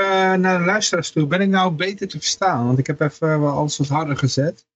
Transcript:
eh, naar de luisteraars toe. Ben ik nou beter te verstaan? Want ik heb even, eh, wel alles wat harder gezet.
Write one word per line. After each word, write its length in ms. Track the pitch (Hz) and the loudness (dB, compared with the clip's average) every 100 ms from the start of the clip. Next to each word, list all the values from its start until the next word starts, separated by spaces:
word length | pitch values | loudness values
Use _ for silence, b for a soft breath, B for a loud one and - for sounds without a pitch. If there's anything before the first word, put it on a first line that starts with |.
eh, 300 | 196 190 190 | 2 2 2
naar 260 | 185 185 185 | 2 2 2
de 60 | |
luisteraars 460 | 175 208 - 180 156 | 2 0 0 -2 -2
toe. 160 | - 147 | -2 0
Ben 140 | 175 | 2
ik 80 | 196 | 2
nou 240 | 190 185 | 2 2
beter 360 | 156 185 202 196 | 0 -4 -6 -8
te 100 | - | -6
verstaan? 480 | - - 190 151 120 | -6 -2 0 0 2
Want 120 | 127 | 0
ik 80 | 135 | 0
heb 140 | 143 | 0
even, 320 | 151 - 160 | -2 0 0
eh, 80 | 156 | 2
wel 100 | 147 | 2
alles 280 | 139 151 - | 0 -2 -2
wat 100 | 143 | 0
harder 280 | 143 156 139 | 0 -2 0
gezet. 500 | 135 - 147 180 _ | 0 0 -6 -6 _